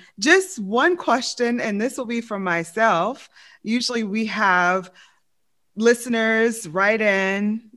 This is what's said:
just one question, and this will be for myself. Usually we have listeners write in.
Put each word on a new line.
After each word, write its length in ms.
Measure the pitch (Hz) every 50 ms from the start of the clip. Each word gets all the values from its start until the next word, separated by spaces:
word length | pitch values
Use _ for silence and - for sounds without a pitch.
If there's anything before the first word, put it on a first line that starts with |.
| - - _ -
just 400 | 202 294 349 392 381 - - -
one 380 | 202 190 214 247 277 349 370 349
question, 640 | - - 233 262 240 - - - 240 233 240 240
and 180 | - 226 202 202
this 180 | 220 269 277 -
will 80 | 254
be 160 | 220 233 233
for 180 | 226 233 214 196
myself. 920 | 190 180 170 170 165 - - 220 220 226 190 165 175 214 269 - - - _ - - - - _ -
Usually 400 | 208 226 247 240 - 247 233 220
we 220 | 196 196 220 220 220
have 640 | 202 214 214 196 180 180 175 175 185 190 180 - - - - _ _ _ _ _ _ _ _ _ _ _ _ _ _
listeners 920 | 196 220 233 240 233 233 254 233 226 220 226 220 220 226 240 226 226 - 165
write 340 | 151 185 196 208 220 220
in. 680 | 214 208 196 196 190 190 196 202 208 208 214 220 - - -